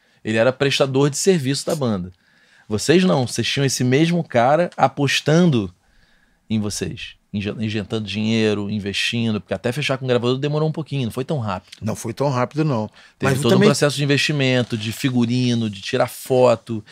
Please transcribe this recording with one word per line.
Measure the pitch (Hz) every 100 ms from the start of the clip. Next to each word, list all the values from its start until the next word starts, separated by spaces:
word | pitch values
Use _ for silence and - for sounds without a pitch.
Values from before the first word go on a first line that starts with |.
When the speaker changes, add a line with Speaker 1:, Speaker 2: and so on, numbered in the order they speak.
| _ _
Speaker 1:
Ele | 110 113
era | 120
prestador | 127 139 - 143 131 147
de | 139
serviço | 196 180 127 139 -
da | 156
banda. | 127 98 90 - _ _ _ _ -
Vocês | 104 - 170
não, | 185 156 123
vocês | - 113
tinham | - 135
esse | -
mesmo | 127 131 165 175
cara | - 120 120 156 175 -
apostando | 135 - 139 - - 160 180 127 95 - _ _ _ _ _ _ -
em | 110
vocês. | 104 - 98 - - - _
Inje-, | 104 127 78
injetando | 107 107 95 113 104
dinheiro, | 101 107 113 110 104 101
investindo, | 107 98 95 - 117 113 107
porque | -
até | 98 117
fechar | 123 131 135
com | 131
o |
gravador | 123 120 131
demorou | 147 151 156
um |
pouquinho, | 156 151 139 117
não |
foi | 123 127
tão | 156
rápido. | 110 92 - -
Speaker 2:
Não | 110 101
foi | 113
tão | 113 139
rápido, | 127 123 147
não. | 156 120 107 _ - -
Speaker 1:
Teve | 135
Speaker 2:
Mas | 135
Speaker 1:
todo | 147
Speaker 2:
também | 190 202
Speaker 1:
um |
processo | - 147 139
de |
investimento, | 143 139 - 151 131 127 120 113
de | 110
figurino, | 107 151 123 117 123 123 117 110
de | 98
tirar | - 127 123
foto, | - - 127 123 113 - 113 -